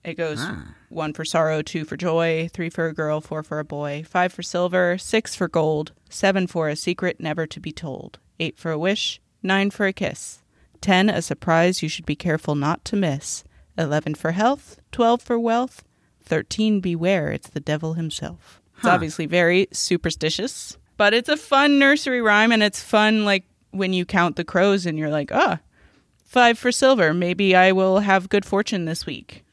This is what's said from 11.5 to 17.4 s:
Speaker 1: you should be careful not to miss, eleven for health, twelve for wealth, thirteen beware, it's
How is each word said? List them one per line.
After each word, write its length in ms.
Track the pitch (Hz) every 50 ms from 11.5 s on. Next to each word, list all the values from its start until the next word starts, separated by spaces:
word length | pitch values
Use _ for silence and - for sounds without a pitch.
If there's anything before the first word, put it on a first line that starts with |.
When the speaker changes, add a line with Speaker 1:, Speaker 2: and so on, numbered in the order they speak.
| 165 165 170 180 185 -
Speaker 1:
you 60 | - 156
should 180 | - - 165
be 80 | - 147
careful 400 | - - 175 156 156 - - 147
not 300 | 147 139 151 170 - _
to 100 | - -
miss, 480 | 208 190 160 135 143 - - - - - - _ _ _ _ _
eleven 380 | - 165 139 147 156 - 156 151
for 160 | - - 160
health, 460 | 165 185 214 247 285 285 - - - _ _ _
twelve 280 | - - 233 226 240 240
for 180 | - - 240 233
wealth, 440 | 233 233 226 240 254 254 - - _ _ _ _ _ _ _ _
thirteen 580 | _ - 160 - - _ - - 214 220 214 196
beware, 500 | 185 180 170 165 165 185 196 180 147 147
it's 200 | - -